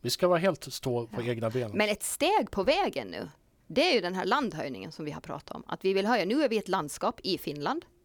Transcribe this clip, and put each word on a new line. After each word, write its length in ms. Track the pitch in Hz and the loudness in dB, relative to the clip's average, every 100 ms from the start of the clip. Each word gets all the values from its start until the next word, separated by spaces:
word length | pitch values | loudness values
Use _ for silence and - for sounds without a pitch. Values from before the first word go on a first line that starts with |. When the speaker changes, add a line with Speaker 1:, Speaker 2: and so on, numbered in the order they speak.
Speaker 1:
Vi 100 | 120 | -2
ska 180 | - 180 | 2 4
vara 100 | 175 | 6
helt 340 | 190 160 - | 4 0 -6
stå 340 | - - 120 113 | -6 -2 -2 -2
på 160 | 202 | -4
Speaker 2:
Ja. 80 | 120 | -2
Speaker 1:
egna 200 | 120 113 | 0 0
ben. 200 | 120 117 | 0 -2
Speaker 2:
Men 140 | 104 208 | 0 0
ett 140 | 208 | 0
steg 480 | - - 302 415 233 | -2 0 4 4 2
på 120 | - | 0
vägen 460 | 190 320 339 135 107 | 2 2 2 -2 -6
nu, 200 | 85 147 - _ _ _ | -8 -10 -12 _ _ _
det 240 | 165 339 | 2 4
är 40 | |
ju 60 | 269 | 4
den 140 | 175 | 2
här 100 | 190 | -2
landhöjningen 680 | 180 254 247 156 131 117 95 | 0 2 0 -4 -6 -6 -10
som 120 | - | -8
vi 60 | 156 | -8
har 100 | 156 | -8
pratat 360 | 160 151 - - | -10 -10 -10 -14
om. 60 | - | -10
Att 180 | 165 | -2
vi 80 | 190 | 2
vill 140 | 190 202 | 2 2
höja. 180 | 240 | 2
Nu 180 | 175 247 | 2 2
är 60 | 277 | 2
vi 100 | 220 | 0
ett 100 | 190 | 0
landskap 520 | 190 147 - 202 - | -2 -2 -2 -4 -4
i 160 | - 175 | -4 -4
Finland. 460 | - 147 147 294 - _ | -4 -4 -2 -4 -6 _